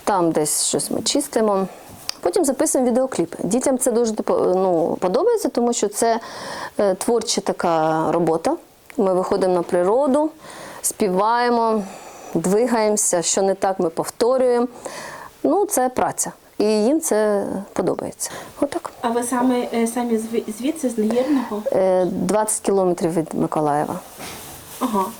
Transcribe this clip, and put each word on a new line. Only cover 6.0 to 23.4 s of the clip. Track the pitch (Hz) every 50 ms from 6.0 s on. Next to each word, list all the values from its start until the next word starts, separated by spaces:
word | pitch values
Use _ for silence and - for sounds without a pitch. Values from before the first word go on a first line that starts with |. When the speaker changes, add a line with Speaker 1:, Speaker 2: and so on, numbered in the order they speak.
| 240 233 226 226 - - - - - - - - - - - -
Speaker 1:
е, | 214 202 190
творча | 185 - - 233 233 220 - - -
така | 190 - 185 - - 180 165 160 156 160 160 160 160 160
робота. | 156 170 170 160 160 165 - 262 311 339 - - - - _ - - -
Ми | 214 190 185
виходимо | 175 185 - 208 196 185 185 185
на | 180
природу, | 170 - - 180 175 185 208 254 285 294 254 294 302 311 311 - - - - - - - - -
співаємо, | - - - - 220 196 180 185 202 220 233 240 247 240 240 233 226 226 220 220 196 196 - - - - - - - - -
двигаємося, | 170 160 180 190 208 240 254 233 226 220 214 208 208 - - - 175
що | 165 - - -
не | 196 196 190
так, | 190 - 196 190 -
ми | 180 165
повторюємо. | 165 - 151 - - - 240 226 262 262 254 254 240 240 240 247 - - - - - - - - - - - - - - -
Ну, | 262 285 381 415
це | - - 294 254 254
праця. | 254 - - 160 143 - - 175 - - - - - _
І | 202
їм | 214 220 214 208 226 294 320
це | 311 - 220 208 214 214 208 202 202 - 190 190 196 - -
подобається. | - 196 175 - - - - - - - - - - - - - -
Отак. | - 277 - 339 - - - -
Speaker 2:
А | - 240
ви | 226 240 247
саме, | 240 269 247 247 254 247 247 240 - -
е, | 277 226 226
самі | - 247 240 240 233 220
зв-, | 220 226 226 233 - - 214 -
звідси, | 233 277 320 - - 247
з | 226 226
Нагірного? | 214 220 226 247 254 285 302 262 226 - 214 208 214 -
Speaker 1:
Е, | - - 190 190 185 185 185
двадцять | 175 180 185 185 180 190 214 214 214 - - -
кілометрів | - 202 196 190 180 175 175 202 165 165
від | 185 156 - -
Миколаєва. | -